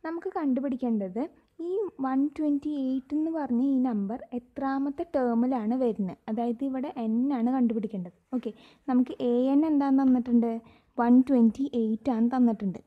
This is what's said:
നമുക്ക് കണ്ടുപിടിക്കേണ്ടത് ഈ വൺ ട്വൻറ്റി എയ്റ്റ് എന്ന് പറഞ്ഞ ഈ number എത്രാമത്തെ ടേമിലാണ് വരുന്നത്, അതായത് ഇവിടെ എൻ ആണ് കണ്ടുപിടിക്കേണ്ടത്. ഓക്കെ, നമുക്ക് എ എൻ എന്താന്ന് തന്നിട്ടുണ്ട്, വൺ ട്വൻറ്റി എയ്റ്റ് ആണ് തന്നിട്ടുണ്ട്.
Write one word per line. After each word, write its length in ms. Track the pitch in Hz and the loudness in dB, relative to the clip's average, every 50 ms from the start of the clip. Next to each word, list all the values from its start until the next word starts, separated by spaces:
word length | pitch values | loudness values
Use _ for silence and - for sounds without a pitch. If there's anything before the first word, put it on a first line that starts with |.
| - | -8
നമുക്ക് 240 | 320 330 339 339 381 - 381 | -6 -8 -6 -6 -6 -6 -2
കണ്ടുപിടിക്കേണ്ടത് 840 | 320 285 254 254 262 285 262 247 - 240 226 214 196 190 180 220 277 359 - _ _ _ _ _ 330 349 | -2 0 0 0 -2 -4 -4 -4 -2 -2 -2 -2 -4 -4 -4 -6 -6 -6 -8 _ _ _ _ _ -8 -4
ഈ 20 | 370 392 427 359 _ - 269 | -4 -4 -4 -6 _ -6 -4
വൺ 140 | 262 262 269 277 302 294 - | -2 0 0 0 -2 -2 -2
ട്വൻറ്റി 340 | 311 302 294 285 - 302 302 285 269 | -2 0 0 0 -2 -4 -4 -4 -2
എയ്റ്റ് 300 | 254 262 269 - _ 294 302 | -2 -4 -4 -6 _ -4 -2
എന്ന് 140 | 311 330 320 320 | -2 -2 -4 -4
പറഞ്ഞ 260 | 285 254 247 233 254 277 277 | -4 -2 0 0 2 2 2
ഈ 20 | 262 254 262 | 2 2 0
number 320 | 233 208 202 196 226 254 - - - 247 | 0 -2 -2 -4 -6 -8 -10 -10 -10 -10
എത്രാമത്തെ 640 | 240 _ _ - 269 269 269 269 277 285 285 - 339 - - | -10 _ _ -6 -4 -4 -2 -2 -2 -4 -4 -6 -8 -4 -2
ടേമിലാണ് 600 | 285 254 247 233 226 240 254 269 247 214 214 240 262 262 | 0 0 2 2 2 2 0 0 -2 -2 -2 -2 0 0
വരുന്നത്, 340 | 240 208 - 196 180 - _ _ - | -2 0 -2 -4 -6 -6 _ _ -8
അതായത് 320 | 220 220 233 240 233 233 277 277 | -4 -4 -2 -4 -4 -4 -4 -6
ഇവിടെ 200 | 262 262 254 294 - 269 233 | -4 -4 -6 -8 -8 -6 -4
എൻ 100 | 220 220 233 247 277 285 240 | -2 0 0 0 0 0 0
ആണ് 100 | 226 240 262 269 | 0 0 2 2
കണ്ടുപിടിക്കേണ്ടത്. 600 | 247 226 220 226 202 214 - 190 180 175 _ _ _ _ - 254 | 2 2 0 -2 -4 -4 -6 -8 -10 -10 _ _ _ _ -6 -6
ഓക്കെ, 140 | - 226 208 - - - - _ _ - | -6 -6 -12 -12 -20 -20 -20 _ _ 0
നമുക്ക് 240 | 254 247 254 254 - - 262 247 | 2 2 2 2 -2 -4 -2 0
എ 20 | 240 240 254 269 277 | 2 2 2 4 4
എൻ 80 | 285 311 320 | 2 2 4
എന്താന്ന് 300 | 302 285 277 277 269 269 269 | 2 2 2 4 4 4 4
തന്നിട്ടുണ്ട്, 480 | 262 254 254 233 247 240 240 233 233 226 226 226 - - _ _ _ _ - | 4 4 2 2 2 2 2 2 2 -2 -6 -10 -14 -20 _ _ _ _ 0
വൺ 140 | 240 240 247 254 262 254 | 4 6 8 6 6 6
ട്വൻറ്റി 360 | 277 247 233 226 214 - 269 285 - 240 | 4 4 4 4 4 0 -6 -4 -2 -2
എയ്റ്റ് 300 | 226 220 220 220 - 285 247 | 0 0 -2 -2 -2 -2 0
ആണ് 120 | 220 226 233 262 | 2 0 0 2
തന്നിട്ടുണ്ട്. 440 | 262 247 233 220 202 208 196 170 - - | 4 2 2 2 0 -4 -6 -6 -6 -12